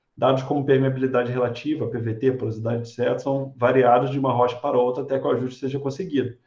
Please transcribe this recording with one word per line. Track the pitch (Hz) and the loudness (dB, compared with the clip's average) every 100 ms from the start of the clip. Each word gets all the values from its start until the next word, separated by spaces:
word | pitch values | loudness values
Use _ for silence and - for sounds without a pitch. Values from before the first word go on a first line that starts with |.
| _ - | _ 0
dados | 127 135 | 2 2
como | - 143 139 | 0 -2 4
permeabilidade | 131 135 131 131 123 120 | 4 4 0 0 0 0
relativa, | 123 120 - 147 147 113 | 0 -2 -2 -4 -4 -4
P | 120 | -4
V | 110 107 | -4 0
T, | 131 | 0
porosidade, | 123 113 107 113 120 | 0 -4 -4 -4 -4
et | 113 | -6
cetera, | - 123 - | -4 -2 -2
são | 139 139 135 - | -2 -4 -4 0
variados | 120 131 123 123 139 | 2 4 6 6 4
de | 139 | 0
uma | 135 | 0
rocha | 120 123 - | 2 0 0
para | 143 127 | -2 0
outra | 123 123 | 0 -2
até | 135 135 | -4 -2
que | 143 | 0
o | |
ajuste | 123 127 - | -2 -4 -6
seja | 135 135 | -6 -4
conseguido. | 139 131 175 143 113 - | -6 -6 -4 -2 -2 -8